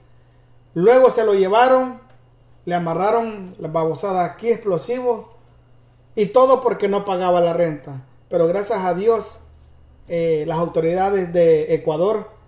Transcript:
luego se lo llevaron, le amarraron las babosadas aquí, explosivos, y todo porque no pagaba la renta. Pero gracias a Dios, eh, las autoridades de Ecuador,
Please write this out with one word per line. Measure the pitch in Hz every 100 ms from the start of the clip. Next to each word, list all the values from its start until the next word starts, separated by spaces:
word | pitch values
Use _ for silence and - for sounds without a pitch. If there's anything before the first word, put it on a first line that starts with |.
| _ _ _ _ _ - _
luego | 165 190 254 254
se | 247
lo | 220
llevaron, | 196 190 214 254 262 254 - - - _ _ _ _
le | -
amarraron | 175 165 165 196 226 226 208 180 185
las | 160
babosadas | 165 160 147 202 185 175
aquí, | - 226
explosivos, | 226 208 170 - 247 247 220 - - _ _ _ _ _ _ _ -
y | 202
todo | 247 254 247
porque | 240 185 202
no | 202
pagaba | 202 180 180 180
la | 170
renta. | 170 170 147 - 135 - - -
Pero | 175 165
gracias | 190 202 214
a | 185
Dios, | 175 214 226 196 - - - - - - - -
eh, | 170 165 156 151
las | 160
autoridades | 170 170 165 180 190 202 175
de | 175 165 156 156
Ecuador, | 156 165 156 190 220 - -